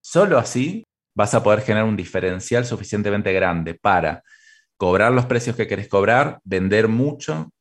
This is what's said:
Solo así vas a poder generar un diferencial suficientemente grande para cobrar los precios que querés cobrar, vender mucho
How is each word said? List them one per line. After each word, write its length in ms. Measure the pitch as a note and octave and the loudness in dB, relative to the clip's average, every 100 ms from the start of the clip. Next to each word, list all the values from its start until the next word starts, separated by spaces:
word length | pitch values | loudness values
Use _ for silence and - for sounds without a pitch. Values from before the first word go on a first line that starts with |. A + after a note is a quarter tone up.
Solo 340 | - E3 G3+ C#3 | 0 2 4 2
así 480 | - B2 C#3+ G#3+ - _ _ - | 2 -4 -4 -6 -14 _ _ -2
vas 160 | G#2 | 2
a 80 | A#2 | 2
poder 200 | G#2 G#2+ | 4 2
generar 260 | A#2+ G#2+ A2 | 2 0 0
un 80 | G2+ | -2
diferencial 680 | F2 F#2 F#2 F2+ - A#2+ B2 | -4 -4 -4 -6 -2 -2 -2
suficientemente 680 | A2+ G2 G#2 G#2 G2+ G2 | -8 -6 -4 -2 -2 0
grande 420 | F#2 F#2 E2+ E2 | 0 0 -2 -6
para 480 | E2 G#2 F#2 D#2+ - _ _ _ _ _ _ | -4 0 2 0 -6 _ _ _ _ _ _
cobrar 360 | F#2 F#2 A2+ | 0 2 4
los 120 | B2+ | 2
precios 320 | B2 A#2+ A#2 A2+ | 0 -2 -2 -4
que 100 | G#2+ | -4
querés 220 | G2 G2 | -6 0
cobrar, 520 | G2 G2+ B2 D3 - | 2 4 4 2 -4
vender 440 | F#2+ F#2+ F#2+ G#2 A2 | -6 -2 0 2 2
mucho 640 | A2+ C#3+ D3 - D#2+ D#3 _ | 0 -2 -4 -8 -8 -10 _